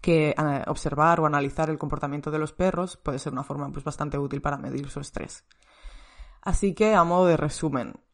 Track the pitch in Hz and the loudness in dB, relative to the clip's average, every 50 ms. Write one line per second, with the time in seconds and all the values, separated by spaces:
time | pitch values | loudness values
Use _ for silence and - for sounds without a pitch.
0 | - - 170 160 156 151 - - 156 151 143 135 - - - - - 151 143 139 | 4 4 4 4 4 2 2 0 0 -2 -2 -2 -4 -4 -6 -4 -4 -4 0 2
1 | 151 165 170 170 156 151 151 143 139 139 - - 160 156 156 143 - 143 147 143 | 4 4 4 4 4 2 2 0 -2 -2 -2 -2 -2 -2 -2 -4 -4 -6 -4 -4
2 | - 143 143 147 143 156 151 156 151 151 - - 185 190 180 170 180 180 - _ | -4 -6 -6 -6 -6 -4 -4 -4 -4 -4 -2 0 0 0 2 0 -4 -6 -8 _
3 | _ - 143 - - 151 139 127 127 - 143 139 147 139 - 147 - 151 - - | _ -6 -6 -4 -6 -6 -6 -6 -6 -6 -8 -8 -8 -8 -8 -8 -8 -8 -6 -6
4 | 151 147 139 143 143 139 143 143 - 143 143 139 - 131 - 139 143 135 - 143 | -6 -4 -4 -4 -4 -4 -4 -4 -4 -4 -4 -4 -8 -8 -8 -8 -8 -8 -10 -12
5 | 143 - _ - - - - - _ _ _ _ _ _ _ _ - - - - | -12 -6 _ -6 -6 -6 -12 -20 _ _ _ _ _ _ _ _ -18 -18 -18 -18
6 | - - _ - - - - _ - 196 180 - - 196 165 - 214 214 220 190 | -20 -20 _ -20 -20 -20 -20 _ -2 0 0 2 2 0 2 4 4 6 6 6
7 | 170 170 175 180 185 180 165 147 147 147 - - - 156 - 127 113 - - - | 6 6 6 6 6 6 6 4 2 -2 -4 -2 -4 -2 -2 -2 -4 -6 -10 -16
8 | _ _ | _ _